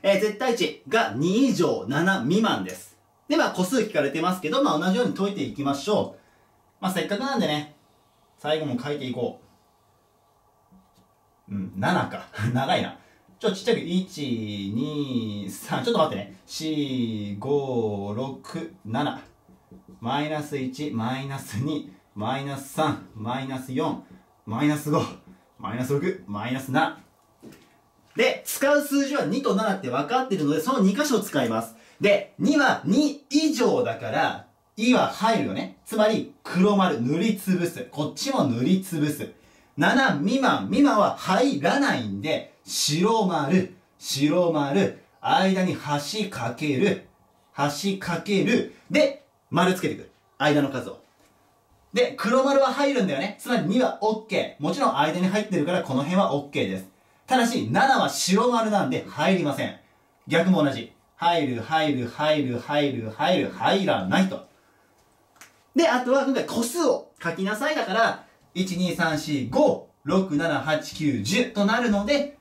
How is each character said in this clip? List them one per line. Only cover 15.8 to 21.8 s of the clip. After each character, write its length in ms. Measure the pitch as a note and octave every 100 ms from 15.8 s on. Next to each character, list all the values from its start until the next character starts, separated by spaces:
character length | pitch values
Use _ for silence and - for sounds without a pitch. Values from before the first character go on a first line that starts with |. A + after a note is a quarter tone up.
ち 60 | A#3
ょ 20 |
っ 20 |
と 60 | A3+
待 160 | D3 G2
っ 20 |
て 60 |
ね。 140 | G2 - -
四、 880 | - D#3+ D3+ C#3 B2+ A#2 G#2+ G#2 G2+
五、 760 | C3 C#3+ C3+ B2 A2 G2+ G2+ G#2+
六、 600 | C3+ B2+ - E3 - - G#2
七。 360 | A#2+ D3 - - _ _ _ _ - - F#2
マ 220 | A2+ C#3
イ 80 | D3+
ナ 120 | D3+
ス 160 | D3 C#3
一、 340 | B2+ B2+ D3
マ 280 | A2+ A2+ C3
イ 80 | C#3
ナ 100 | C3+
ス 180 | - G2+
二、 360 | C#3+ D3+